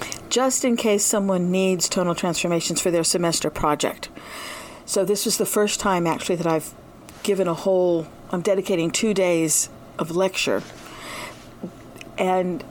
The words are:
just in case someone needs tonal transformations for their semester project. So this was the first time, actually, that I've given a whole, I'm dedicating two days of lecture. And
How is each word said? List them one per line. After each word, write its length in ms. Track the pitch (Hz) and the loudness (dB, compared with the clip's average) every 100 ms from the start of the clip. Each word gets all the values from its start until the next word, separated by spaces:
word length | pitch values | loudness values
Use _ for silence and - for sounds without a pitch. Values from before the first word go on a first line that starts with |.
| - - - | -8 -8 -2
just 340 | 240 262 - | 2 2 2
in 140 | 262 233 | 2 2
case 260 | 226 202 | 4 2
someone 480 | - 214 196 185 175 | 4 2 2 2 2
needs 380 | 185 190 185 - | 2 2 2 0
tonal 260 | 196 180 165 | 0 0 0
transformations 640 | 185 165 175 170 - 160 | 0 0 0 0 0 0
for 120 | 185 | 2
their 120 | 170 | 2
semester 460 | 165 180 170 160 156 | 2 2 2 2 0
project. 580 | - 156 147 117 - - - - - - - - - - | 0 0 2 0 -4 -12 -14 -14 -12 -12 -12 -14 -16 -4
So 180 | 196 | 0
this 220 | 185 208 233 | 2 2 0
was 120 | - | 0
the 80 | 190 | 0
first 340 | 214 208 - | 2 2 2
time, 260 | 208 180 170 | 2 2 2
actually, 300 | 156 - 175 | 2 0 0
that 100 | 165 | 2
I've 260 | 160 - - - - - - | 0 0 -12 -20 -20 -20 -6
given 240 | - 190 175 | 0 2 2
a 60 | |
whole, 540 | 160 196 185 180 170 160 - - | 0 2 4 4 2 -2 -12 -6
I'm 100 | 185 | -2
dedicating 480 | 185 190 185 180 165 | 2 0 2 0 0
two 220 | - 220 | 0 2
days 540 | 190 180 170 160 - - - - - | 2 4 4 2 2 0 -6 -16 -8
of 120 | 160 170 | -4 0
lecture. 480 | 190 - - 101 - - - - - - - - - - - - - - - - | 0 0 0 0 -2 -12 -16 -14 -12 -12 -12 -14 -18 -14 -14 -14 -18 -18 -14 -2
And 460 | 185 185 180 170 - | 0 2 0 -4 -8